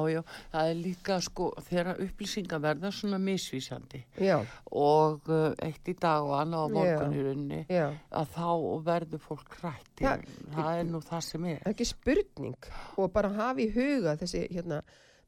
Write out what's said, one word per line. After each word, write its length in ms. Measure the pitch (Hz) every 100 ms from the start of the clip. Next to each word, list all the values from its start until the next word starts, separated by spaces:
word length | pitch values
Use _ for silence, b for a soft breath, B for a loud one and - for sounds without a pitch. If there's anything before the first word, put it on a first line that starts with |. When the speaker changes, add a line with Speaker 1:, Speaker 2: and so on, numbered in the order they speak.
| 156
Speaker 1:
já, 140 | 160 160 B B
það 160 | 160 160
er 60 | 170
líka, 420 | 175 175 - 190
sko, 280 | - - 175 -
þegar 360 | - 175 175 175
upplýsingar 640 | 190 - 202 - 175 160
verða 300 | 151 151 196
svona 260 | 196 208 196
misvísandi 880 | 190 190 - 131 - - - 139 - -
Speaker 2:
Já. 260 | 190 156 104 B -
Speaker 1:
og, 500 | - 143 151 156 151 -
uh, 260 | 160 156 -
eitt 260 | 160 151 -
í 80 | 180
dag 220 | 175 151
og 120 | 147 139
annað 240 | 156 165
á 60 | 151
Speaker 2:
Já. 40 |
Speaker 1:
morgun 400 | 147 180 156 147
í 100 | 143 135
rauninni, 400 | 139 143 156 160
Speaker 2:
Já. 200 | 180 143 151 -
Speaker 1:
að 160 | - 151
þá 560 | 160 170 170 135 131
verður 360 | 160 170 165 196
fólk 300 | - 147 -
hrætt. 460 | - 170 123 - -
Speaker 2:
Það 260 | 269 -
Speaker 1:
Ég, 40 | - - -
það 260 | 156 156 170
er 40 | 170
nú 160 | 165
það 220 | - 165
sem 220 | - 160 175
er. 140 | 156
Speaker 2:
Það 80 | 185
er 60 |
ekki 120 | 220 240
spurning. 720 | - - 330 392 - 123 123 - B B B
Og 140 | 185
bara 180 | 208 202
hafa 300 | 208 233 262
í 120 | 226
huga 420 | 214 269 277 165 151
þessi, 320 | 175 175 -
hérna, 300 | 175 147 151 - b b b